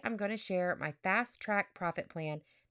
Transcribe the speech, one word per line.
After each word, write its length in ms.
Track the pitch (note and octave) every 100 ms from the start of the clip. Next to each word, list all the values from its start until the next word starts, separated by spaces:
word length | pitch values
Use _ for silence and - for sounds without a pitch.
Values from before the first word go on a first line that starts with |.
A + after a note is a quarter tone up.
| -
I'm 100 | A3
gonna 220 | G3+ G#3+
share 380 | - F3+ F3+ -
my 140 | D3+ -
fast 380 | F#3+ G#3 A#3+ -
track 340 | - G3+ - -
profit 340 | F3 E3 -
plan 300 | E3 D#3 D3+ - - _